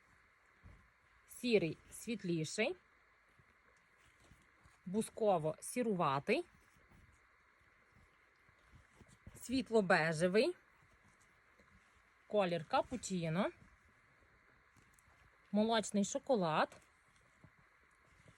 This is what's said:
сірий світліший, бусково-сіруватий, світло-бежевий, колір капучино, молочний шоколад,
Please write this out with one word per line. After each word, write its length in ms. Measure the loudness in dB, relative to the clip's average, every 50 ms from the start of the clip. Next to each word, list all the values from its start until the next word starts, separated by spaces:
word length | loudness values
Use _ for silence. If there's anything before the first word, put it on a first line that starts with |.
| _ _ _ _ _ _ _ _ _ _ _ _ -20 -20 -20 -20 -20 _ _ _ _ _ _ _ _ -20 -16 -8
сірий 380 | 0 2 2 4 2 2 -4 -8 -14 -20
світліший, 840 | -18 -14 -10 -8 -8 -6 -4 -4 -4 -2 -4 -4 -4 -4 -4 -4 -4 -8 _ _ _ _ _ _ _ _ _ _ _ -20 -20 _ _ _ _ _ _ _ _ _ _ _ _ -20 _ _ -20 -20 -20 -20 _ _ _ _ -20 -20 -20 _ -12
бусково-сіруватий, 1600 | -6 -4 -4 -4 -4 -4 0 2 2 2 2 2 -2 -4 -6 -10 -8 -4 -2 -2 -2 0 0 0 0 0 0 0 0 -2 -2 -2 -6 -12 -20 _ _ _ -20 -20 -20 -20 -20 -20 -20 -20 -20 _ _ _ _ _ _ _ _ _ _ _ _ _ _ _ -20 -20 _ _ _ _ _ _ _ _ -20 -20 _ _ _ -20 -20 -20 _ _ -20 -20 -20 -20 -20 _ -20 -18 -16
світло-бежевий, 1120 | -8 -4 -4 -4 -2 2 2 4 4 6 4 4 4 2 2 2 2 2 4 4 2 2 0 -4 -10 _ _ _ -20 -20 _ _ _ -20 -20 _ _ _ _ _ _ _ _ -20 -20 _ -20 -20 _ _ _ _ _ _ _ _ _
колір 380 | -2 0 0 2 2 0 -2 -2
капучино, 840 | -2 0 0 0 -2 -4 -10 -8 -6 -6 -4 -2 -2 0 0 -2 -2 -4 -8 -18 -20 -20 -20 _ _ _ _ _ _ _ _ -20 _ _ _ _ _ -20 _ _ _ _ -20 -20 -20 _ _ _ _ -20 -20 -20 -20 _ _ _ _ 0
молочний 520 | 0 2 2 2 0 0 0 -2 -2 -2
шоколад, 640 | -2 -4 -4 -2 0 0 2 2 2 2 0 0 -2 -4 -10 -20 _ _ _ _ _ _ _ _ _ _ _ -20 -20 _ _ _ _ _ _ _ _ _ _ _ _ -20 -20 -20 -20 -12